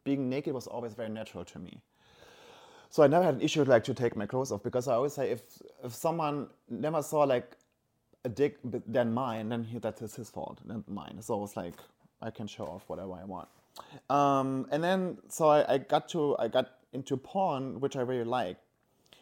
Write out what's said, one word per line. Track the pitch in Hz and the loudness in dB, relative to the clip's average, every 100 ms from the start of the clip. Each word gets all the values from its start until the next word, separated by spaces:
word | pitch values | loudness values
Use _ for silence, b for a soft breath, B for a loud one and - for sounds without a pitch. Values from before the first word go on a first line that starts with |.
being | - 139 127 | -2 0 0
naked | 131 156 | -2 -2
was | 131 - | -6 -6
always | 120 117 | -8 -8
very | 107 110 | -6 -6
natural | 107 110 90 87 | -6 -8 -10 -12
to | - | -14
me. | 87 - _ B B B B B B B B B B | -16 -16 _ B B B B B B B B B B
So | - | 6
I | 143 | 8
never | 165 180 | 8 4
had | 131 | 2
an | |
issue, | 156 156 | 0 2
like, | 135 120 120 | 6 6 6
to | 123 | 0
take | 120 - | 0 0
my | 104 | -4
clothes | 127 135 | -4 -4
off, | 104 | -4
because | 120 123 127 | -2 -2 0
I | |
always | 117 143 | 2 0
say | 143 117 | -2 -2
if, | 113 - - - - | -2 -6 -20 -20 -16
if | 127 117 | -14 -4
someone | 160 170 151 147 - - _ | -2 0 0 -2 -6 -14 _
never | 117 147 160 | -6 -2 -2
saw, | 143 151 | 0 2
like, | 143 123 - - _ _ _ _ _ _ | 4 4 0 -14 _ _ _ _ _ _
a | 127 | -8
dick | 101 143 - 120 | 0 0 0 -8
b-, | 120 - | -8 -2
than | 123 117 | 0 0
mine, | 113 131 113 110 | 0 -2 -4 -4
then | 120 | -4
he, | 113 117 | -6 -6
that | 110 - | -6 -6
is | 107 - | -10 -12
his | 107 | -12
fault, | 95 - - | -10 -10 -12
not | - 107 - | -12 -12 -10
mine. | 98 76 92 | -12 -12 -14
So | 113 107 | -6 -6
it's | 101 - | -4 -8
like, | 87 82 - _ _ _ | -10 -12 -20 _ _ _
I | 113 | -12
can | - 107 | -10 -12
show | - 92 | -10 -10
off | 92 - | -10 -10
whatever | 80 95 | -10 -10
I | 90 95 | -12 -12
want. | 92 - _ _ - B 143 - | -12 -14 _ _ -20 B -20 -2
Um, | 143 143 139 135 131 127 | 4 4 4 2 -2 -2
and | 147 | 0
then, | 170 190 185 - - | 2 2 0 -6 -12
so | - 156 | 2 6
I, | 147 - | 6 6
I | 135 | 2
got | - 151 - | 4 0 0
to, | 175 147 - | 0 0 2
I | 117 | 2
got | 123 117 - _ | 2 0 -6 _
into | 139 135 131 | -10 -4 -4
porn, | - 196 190 139 135 101 | -4 -2 0 0 -4 -4
which | 139 143 | -4 -2
I | |
really | 123 127 | -2 0
liked. | 117 123 92 92 _ _ _ _ B B | 0 0 -2 -6 _ _ _ _ B B